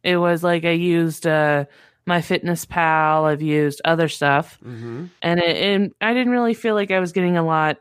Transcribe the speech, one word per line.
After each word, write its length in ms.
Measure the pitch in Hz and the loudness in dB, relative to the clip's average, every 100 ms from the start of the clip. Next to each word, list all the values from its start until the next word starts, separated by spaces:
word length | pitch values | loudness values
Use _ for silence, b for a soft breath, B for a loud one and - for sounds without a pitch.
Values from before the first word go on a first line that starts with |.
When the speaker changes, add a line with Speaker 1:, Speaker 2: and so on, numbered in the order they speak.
Speaker 1:
It 140 | 180 175 | 0 0
was 260 | 175 170 | 2 0
like 200 | 175 170 | 0 0
I 80 | 170 | 0
used, 520 | 165 175 170 165 151 170 | 0 2 2 0 -2 0
uh, 400 | 156 151 147 143 b b b - | 2 2 0 -2 b b b -2
MyFitnessPal, 1160 | 175 165 180 175 170 - 180 165 160 156 156 156 | -2 0 -2 -2 -4 -4 -2 2 2 2 2 0
I've 160 | 147 | 0
used 400 | 156 151 147 139 | 0 0 0 -2
other 240 | - 165 160 | -2 0 0
stuff. 520 | - 143 139 165 - | 0 2 2 -2 -16
Speaker 2:
Mm-hmm. 420 | 123 117 117 117 175 _ | -16 -12 -10 -10 -12 _
Speaker 1:
And 180 | 170 175 | -2 0
it, 180 | 170 147 | 0 0
and 340 | 196 196 202 - | 0 0 -2 -2
I 120 | 214 | -2
didn't 180 | 247 247 | 0 0
really 220 | 247 233 | 0 0
feel 220 | 226 226 208 | -2 -2 -2
like 160 | 196 | 0
I 80 | 190 | -2
was 120 | 180 | 0
getting 240 | 180 180 175 | 0 0 2
a 80 | |
lot 340 | 160 160 156 143 | 2 0 0 -2